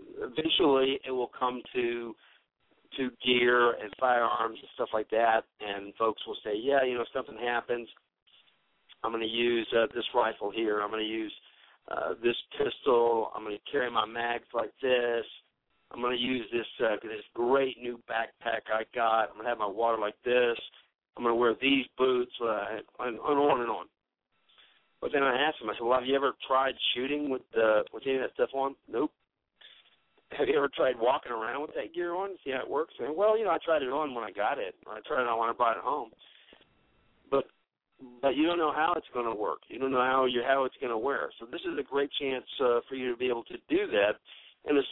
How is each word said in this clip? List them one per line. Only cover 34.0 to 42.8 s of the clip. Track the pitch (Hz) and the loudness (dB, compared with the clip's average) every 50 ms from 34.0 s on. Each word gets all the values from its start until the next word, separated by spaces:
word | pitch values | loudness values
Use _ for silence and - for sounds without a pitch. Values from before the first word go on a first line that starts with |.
| 156 147 127 | -2 -4 -4
when | 120 110 | -6 -8
I | 104 | -6
got | 90 98 101 113 143 139 | -4 -2 -2 -2 -2 -2
it. | 107 92 - _ - | -6 -8 -10 _ -16
I | - 101 107 107 | -16 -16 -12 -8
tried | - 151 135 127 | -4 -2 0 0
it | 120 | 0
on | 117 113 | 0 2
when | 113 117 | 0 0
I | 113 | 2
brought | - 123 117 113 | 2 2 2 2
it | 95 - | 0 -2
home." | 120 143 151 123 117 - _ _ - - - _ - - - _ _ _ _ _ _ _ _ _ _ _ _ _ _ | -4 -4 -4 -6 -10 -14 _ _ -20 -20 -20 _ -20 -20 -20 _ _ _ _ _ _ _ _ _ _ _ _ _ _
But, | - 95 - - _ _ _ _ _ _ _ _ _ _ 135 123 123 120 | 0 0 0 -2 _ _ _ _ _ _ _ _ _ _ -20 -20 -8 -2
but | 120 139 127 | 0 0 2
you | 135 156 | 4 2
don't | 165 175 170 | 2 2 2
know | 160 151 139 | 0 0 0
how | 147 156 170 175 | 0 0 0 0
it's | 160 - - - | -2 -4 -4 -4
gonna | 123 120 117 110 | -4 -2 -2 -2
work. | 104 107 90 78 - - - | -2 -2 -2 -4 -4 -8 -14
You | - 117 | -8 -4
don't | 131 135 135 | -2 0 2
know | 127 127 | 2 2
how | 127 131 135 131 | 4 4 4 2
you, | 127 127 120 117 | 2 2 0 2
how | 131 135 139 135 | 2 2 2 2
it's | 127 - - | 0 -2 -4
gonna | - 123 117 110 | -6 -4 -2 -2
wear. | 110 139 139 117 76 - - - | -2 -2 -2 -2 -4 -6 -8 -12
So | - | -14
this | - - 170 175 | -12 -12 -10 -8
is | 180 165 147 | -6 -6 -6
a | 135 | -6
great | - 135 139 143 135 - - | -4 -2 -2 -2 -2 -2 -4
chance, | 147 135 131 127 120 - - - | -4 -4 -4 -4 -6 -10 -4 0
uh, | 139 123 120 117 | 2 2 4 2